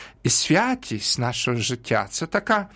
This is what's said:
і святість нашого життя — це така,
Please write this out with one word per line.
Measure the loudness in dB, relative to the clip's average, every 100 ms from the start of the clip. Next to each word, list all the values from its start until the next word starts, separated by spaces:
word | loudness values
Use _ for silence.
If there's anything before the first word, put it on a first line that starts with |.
| -18 -4
і | 0
святість | 2 4 4 2 -2 -4 -4 -2 0
нашого | -2 -2 -2 -2
життя — | -2 -4 0 0 0
це | -4 -2
така, | -2 2 0 0